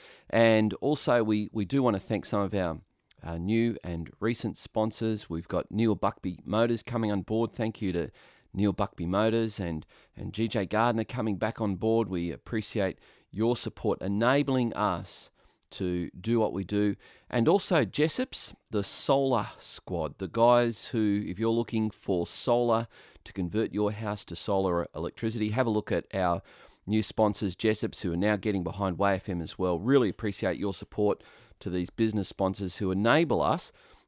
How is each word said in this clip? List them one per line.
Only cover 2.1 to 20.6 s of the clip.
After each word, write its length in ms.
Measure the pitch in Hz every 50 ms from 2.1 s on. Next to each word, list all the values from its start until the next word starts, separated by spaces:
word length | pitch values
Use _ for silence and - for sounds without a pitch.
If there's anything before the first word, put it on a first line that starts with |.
| 113 95 -
some 160 | - - 101 101
of 100 | 92 104
our, 280 | 98 92 85 80 78 - _ _ _ _ _ _ _ -
uh, 140 | 82 85 85
new 380 | 85 98 113 113 117 117 107 - -
and 280 | 90 85 82 82 - - -
recent 360 | 98 113 120 - - 107 -
sponsors. 720 | - - - - 113 110 110 - - 113 113 110 104 - -
We've 200 | 82 85 87 -
got 220 | - 87 - -
Neil 260 | - 107 117 110 101
Buckby 420 | - - 98 - - - 95 87 - -
Motors 380 | - 101 110 120 120 120 113 -
coming 280 | - 120 113 113 104
on 120 | 104 98 87
board. 320 | - 110 113 117 107 -
Thank 280 | - 113 113 107 - 110
you 80 | 92 85
to 180 | 87 78 - - - - - - _ _ _ -
Neil 220 | 92 104 104 90
Buckby 320 | - 101 - - - 82
Motors 520 | 85 92 101 110 113 110 117 113 110 104 -
and, 260 | 95 85 80 78 - _ - - - _ _
and 160 | - - 92 92
G 140 | - 113
J 200 | 110 - 113 95
Gardner 360 | - - 107 117 120 113 113 107
coming 340 | - - 123 110 110 101
back 240 | 87 110 107 - -
on 160 | 113 101 95
board. 320 | 90 107 110 113 113 113 87
We 220 | 92 87 85 85
appreciate 680 | 71 - _ - 120 113 104 - - 110 98 95 - - _ - - _ _ _ -
your 240 | 98 110 117 120
support, 440 | - - 110 - - - 107 - - -
enabling 720 | 98 101 104 117 123 139 143 143 135 131 127 123 117 -
us 560 | - 107 101 90 85 95 - - - - - _ _ _ _ _ _ _ _
to 400 | - - 95 90 90 87 85 - - -
do 180 | 85 110 117 117
what 140 | 110 90 67
we 100 | 98 -
do. 320 | - 104 101 104 104 101 - - - - - _ -
And 200 | - 120 117 143
also 360 | 180 196 - - 185 156 120
Jessop's, 680 | 92 - - 151 160 - - 262 - - - - - - _ _ -
the 140 | 107 104 -
Solar 640 | - - - - - 139 139 139 135 127 107 113 - - -
Squad, 600 | - - - - - - 92 85 78 76 - -
the 100 | 95 85
guys 560 | - 117 117 120 123 120